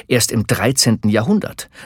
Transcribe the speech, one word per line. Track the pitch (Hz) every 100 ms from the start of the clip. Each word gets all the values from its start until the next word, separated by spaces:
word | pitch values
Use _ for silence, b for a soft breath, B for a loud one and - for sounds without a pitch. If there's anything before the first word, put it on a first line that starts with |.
| B
erst | 123 -
im | 117 -
dreizehnten | 110 113 139 123 110 107
Jahrhundert, | 107 110 208 - - - B